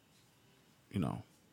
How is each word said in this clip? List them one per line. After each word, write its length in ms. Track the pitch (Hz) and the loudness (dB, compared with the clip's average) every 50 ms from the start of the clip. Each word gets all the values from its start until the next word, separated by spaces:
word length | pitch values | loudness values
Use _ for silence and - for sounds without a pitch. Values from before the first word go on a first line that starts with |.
| - - - - - - - - - - - - - - - - - - | -20 -20 -20 -20 -20 -20 -20 -20 -20 -20 -20 -20 -20 -20 -20 -20 -10 -4
you 80 | - 101 | 0 0
know, 240 | 78 58 - - - - - - - - | 2 2 0 -4 -6 -12 -18 -20 -20 -20